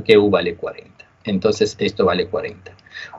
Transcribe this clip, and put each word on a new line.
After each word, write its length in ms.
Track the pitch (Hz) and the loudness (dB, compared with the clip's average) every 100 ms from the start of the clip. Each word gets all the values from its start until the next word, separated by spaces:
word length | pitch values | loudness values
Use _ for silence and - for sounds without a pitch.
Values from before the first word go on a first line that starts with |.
| - | 4
que 120 | 107 | 6
U 120 | 104 | 6
vale 260 | 92 85 82 | 2 -2 -6
cuarenta. 500 | - - - - - _ - | -10 -12 -20 -20 -20 _ -6
Entonces 500 | 95 104 101 101 - | -2 -2 0 -2 -2
esto 260 | 98 - 92 | -6 -2 0
vale 220 | 90 87 | 0 -4
cuarenta. 460 | - - - - - _ - - | -6 -8 -14 -20 -20 _ -20 -20